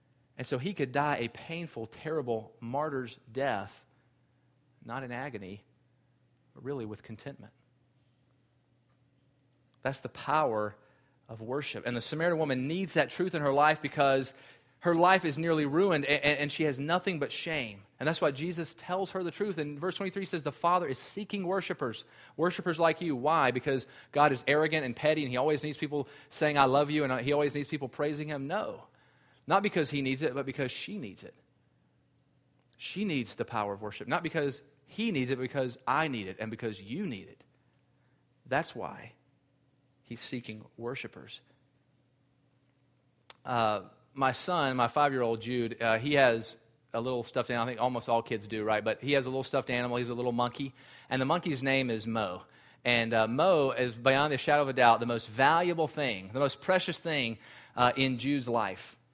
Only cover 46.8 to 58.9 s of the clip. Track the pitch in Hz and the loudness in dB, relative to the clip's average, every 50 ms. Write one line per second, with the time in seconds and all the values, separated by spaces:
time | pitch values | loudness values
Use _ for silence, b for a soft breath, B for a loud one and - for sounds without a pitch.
46.8 | _ _ - 117 117 127 127 120 113 - - 131 120 - 123 120 117 127 123 107 | _ _ -6 -4 -2 -2 -2 -4 -4 -4 -2 -2 -2 0 -2 -2 -2 -2 -2 -2
47.8 | 117 127 127 120 - - 117 117 113 - 120 107 104 104 113 110 104 107 107 107 | -2 -2 -2 -2 0 0 0 0 0 0 -4 -6 -4 -6 -6 -2 0 2 2 2
48.8 | 104 110 107 - - 135 143 139 127 127 131 135 131 - - 139 127 - 123 123 | 2 0 -2 -2 0 0 2 2 2 0 -2 -4 -4 -2 -2 -2 -2 0 -2 -2
49.8 | 123 123 120 123 123 117 123 117 123 123 120 120 120 123 123 - 139 135 B B | 0 0 -2 -2 -2 -2 -4 -2 -2 0 0 0 0 0 -2 -4 -8 -8 B B
50.8 | B B B B B B - 131 131 135 165 180 - 175 147 131 135 135 135 135 | B B B B B B -2 0 2 2 2 0 0 -2 -4 -2 0 2 2 2
51.8 | 131 123 113 110 104 117 113 113 104 92 90 92 - b b b b b b b | 2 0 -2 -2 -2 -4 -2 -2 -2 -2 -4 -8 -12 b b b b b b b
52.8 | - 123 120 117 117 113 117 110 110 110 120 139 165 190 185 156 139 135 117 123 | 0 2 2 4 2 2 4 4 4 4 2 2 4 6 6 6 4 2 2 0
53.8 | 127 123 110 113 120 135 135 139 147 151 143 123 - - 147 147 147 135 127 131 | -2 -2 -2 2 4 4 6 6 4 2 0 0 2 4 4 4 4 2 4 6
54.8 | 123 117 117 107 117 117 120 113 - - 104 113 135 143 160 170 180 175 170 165 | 8 8 8 6 4 0 -2 -2 -4 -6 2 4 6 6 6 6 4 2 0 0
55.8 | 160 143 - 156 143 131 107 92 95 95 104 131 143 135 - - - - 190 185 | -2 -2 -2 -2 -2 0 -2 -2 -6 -6 -2 0 0 0 0 -2 0 2 2 2
56.8 | - - 165 - - 165 156 143 123 113 113 B B B B B B B B 120 | 2 0 -4 -6 -6 -4 -2 -2 -2 -2 -4 B B B B B B B B 2
57.8 | 123 123 120 131 135 131 131 117 110 139 143 143 123 120 117 117 107 98 95 - | 4 4 4 4 2 0 0 0 -2 -2 -2 -2 0 0 0 0 0 -2 -4 -8
58.8 | - - | -12 -16